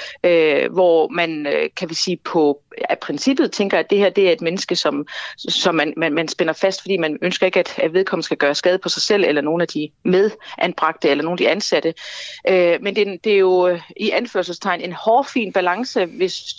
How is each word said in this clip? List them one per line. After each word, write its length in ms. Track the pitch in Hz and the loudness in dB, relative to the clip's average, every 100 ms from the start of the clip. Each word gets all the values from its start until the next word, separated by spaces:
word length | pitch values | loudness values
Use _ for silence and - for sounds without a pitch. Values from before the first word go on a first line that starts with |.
| - - | -16 -2
øh, 480 | 180 170 156 139 127 | 2 4 4 2 0
hvor 360 | 180 180 165 156 | 2 4 4 2
man, 380 | 175 165 156 143 | 0 -2 -2 -2
øh, 220 | 151 156 - | -2 -2 -4
kan 120 | 170 | -8
vi 40 | 165 | -6
sige, 220 | - 175 | -4 -4
på, 440 | - 170 147 139 _ - - | -2 2 2 0 _ -8 -4
af 100 | - | -4
princippet 520 | - 147 - 269 269 | -4 -4 0 2 0
tænker, 280 | - 196 185 | 0 0 0
at 100 | 160 | 2
det 80 | 202 | 2
her, 120 | 202 | 2
det 180 | 180 190 | 4 2
er 40 | |
et 100 | 160 | 2
menneske, 340 | 165 180 - 180 | 0 -4 -4 -2
som, 300 | 156 143 147 - - - | -2 -2 -6 -10 -14 -10
som 380 | - 202 190 165 | -4 0 0 2
man, 180 | 151 151 | 0 0
man, 160 | 165 | -2
man 140 | 147 160 | 0 -2
spænder 260 | - 170 | -2 -2
fast, 280 | 156 190 190 | 0 -2 -2
fordi 160 | 185 190 | -2 -2
man 200 | 160 147 | -2 -2
ønsker 240 | 175 - 185 | -4 0 0
ikke, 140 | 185 | 2
at, 200 | 170 - | 0 -2
at 140 | 165 | 0
vedkommende 320 | 175 190 165 - | 0 0 -2 -4
skal 120 | 151 | 0
gøre 180 | 143 147 | 0 2
skade 220 | 180 185 | 2 0
på 120 | 170 | 0
sig 120 | - | -2
selv, 220 | - 208 | 0 2
eller 180 | 180 147 | 2 2
nogen 200 | 147 170 | 0 0
af 60 | 170 | -2
de 220 | 156 151 _ - | -4 -8 _ 2
medanbragte, 1040 | 185 208 - - - 170 - 160 160 156 | 4 2 0 -14 -4 -4 0 -2 0 0
eller 140 | 143 | 2
nogen 100 | 156 | 0
af 40 | 175 | 0
de 120 | 120 | 0
ansatte. 440 | 175 - 165 165 - - - - - - | 0 0 0 0 -4 -10 -14 -16 -6 0
Øh, 280 | 185 175 170 | 4 4 2
men 140 | 202 196 | -2 -2
det, 240 | 202 180 | -2 -2
det 100 | 220 | 0
er 40 | 202 | 4
jo, 300 | 185 185 180 | 4 4 2
øh, 140 | 170 - - | 0 -6 -6
i 120 | 214 | -2
anførselstegn 720 | - 233 202 180 170 202 175 | -2 -2 -4 -4 -4 -4 -4
en 120 | 175 | -6
hårfin 600 | 170 220 233 269 254 220 | -6 2 2 2 -2 -2
balance, 520 | 196 180 185 254 247 185 | 0 0 -2 -2 -2 -2
hvis, 300 | - 185 - - | -2 -4 -4 -12